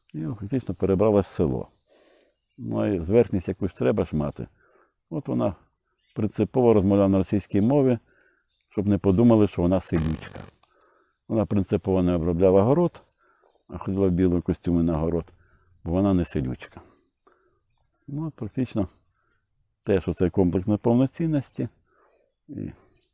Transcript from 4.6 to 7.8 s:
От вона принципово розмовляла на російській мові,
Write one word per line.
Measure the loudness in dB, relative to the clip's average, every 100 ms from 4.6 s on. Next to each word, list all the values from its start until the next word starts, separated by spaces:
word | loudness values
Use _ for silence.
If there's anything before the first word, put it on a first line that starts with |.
| _ _ _ _ -14
От | -10 -6
вона | -4 -4 -6 _ _ _ _ _
принципово | -6 -4 -2 -2 2 4
розмовляла | 4 4 4 4
на | 2
російській | 0 -2 -2 0
мові, | 2 2